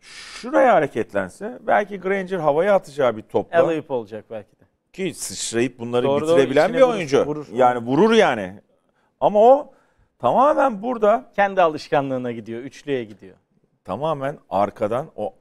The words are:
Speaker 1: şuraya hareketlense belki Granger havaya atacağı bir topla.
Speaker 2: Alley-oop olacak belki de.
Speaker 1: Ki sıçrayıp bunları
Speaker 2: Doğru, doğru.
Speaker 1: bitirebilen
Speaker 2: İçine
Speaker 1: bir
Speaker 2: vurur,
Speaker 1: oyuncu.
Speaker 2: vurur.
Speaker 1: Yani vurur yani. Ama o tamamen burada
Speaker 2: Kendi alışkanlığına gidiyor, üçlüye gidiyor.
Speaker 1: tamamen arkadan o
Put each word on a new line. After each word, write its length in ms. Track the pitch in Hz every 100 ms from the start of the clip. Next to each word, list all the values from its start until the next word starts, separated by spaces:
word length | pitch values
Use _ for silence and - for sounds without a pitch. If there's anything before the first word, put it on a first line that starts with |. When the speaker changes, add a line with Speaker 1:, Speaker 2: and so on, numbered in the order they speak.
Speaker 1:
şuraya 680 | - - - - 240 311 262
hareketlense 840 | 190 143 123 107 98 92 - 208 -
belki 380 | 220 226 202 202
Granger 400 | 180 196 185 185
havaya 360 | 151 143 196 196
atacağı 420 | - 139 127 110
bir 40 |
topla. 360 | - 113 98 170
Speaker 2:
Alley-oop 320 | 170 160 -
olacak 320 | 127 104 110 -
belki 220 | 113 98
de. 120 | _ _ _ _
Speaker 1:
Ki 200 | - 185
sıçrayıp 640 | 120 - 95 - 113 127 -
bunları 240 | 117 120
Speaker 2:
Doğru, 240 | 131 143 156
doğru. 100 | 165
Speaker 1:
bitirebilen 260 | 131 131 175
Speaker 2:
İçine 80 | 247
Speaker 1:
bir 60 |
Speaker 2:
vurur, 100 | 254
Speaker 1:
oyuncu. 320 | 220 156 131 98
Speaker 2:
vurur. 220 | 151 143
Speaker 1:
Yani 320 | 113 123 123 117
vurur 280 | 139 220
yani. 400 | 226 175 120 92 101 _ _ _ _ _ _
Ama 200 | 143 208
o 340 | 233 269 285 _ _ _ _ _
tamamen 600 | 123 180 277 302 269 208
burada 440 | 233 233 208 226 - -
Speaker 2:
Kendi 260 | 202 190
alışkanlığına 680 | 170 151 - 151 139 131 123
gidiyor, 300 | 113 107 113
üçlüye 420 | 135 - 147 135
gidiyor. 320 | 107 101 95 92 _ _ _ _ -
Speaker 1:
tamamen 520 | 98 156 147 135 156 _
arkadan 560 | 92 101 - 104 117 156 -
o 180 | 104 _